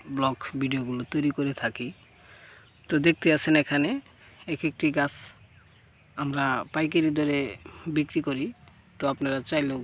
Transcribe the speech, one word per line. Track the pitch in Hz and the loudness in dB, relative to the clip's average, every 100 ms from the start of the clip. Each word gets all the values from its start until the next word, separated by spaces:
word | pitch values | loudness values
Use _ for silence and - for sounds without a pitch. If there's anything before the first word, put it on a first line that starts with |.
| - | -8
ব্লগ | 139 135 131 - 139 | 0 0 0 -6 -4
ভিডিওগুলো | 135 135 123 123 123 | -2 -2 -2 -6 -4
তৈরি | 151 147 | 0 0
করে | 139 139 | 0 -2
থাকি। | 135 113 - 123 185 - - - - - - - - - | -2 -6 -6 -10 -10 -20 -20 -20 -20 -20 -20 -20 -20 -2
তো | 156 | 4
দেখতে | 156 165 165 | 4 4 4
আছেন | 151 - 156 | 4 6 4
এখানে | 143 143 147 277 - - - - - | 4 2 2 -2 -6 -20 -20 -16 -8
এক | 156 160 | -4 -4
একটি | - 156 | 0 0
গাছ | 147 143 - - - - - - - _ _ _ - | 2 0 -2 -16 -20 -20 -20 -20 -20 _ _ _ -6
আমরা | 143 143 139 127 - | -4 0 0 0 -2
পাইকারি | 156 156 170 160 | -2 0 2 2
দরে | 147 147 143 131 95 - - - | 2 2 0 -2 -6 -16 -12 -4
বিক্রি | 151 147 165 | -2 0 -2
করি। | 147 135 175 - - - - - | -2 -2 -4 -8 -20 -20 -20 -4
তো | 143 | -2
আপনারা | 139 139 135 123 | 0 -2 -2 -2
চাইলেও | 156 143 135 | -2 0 -4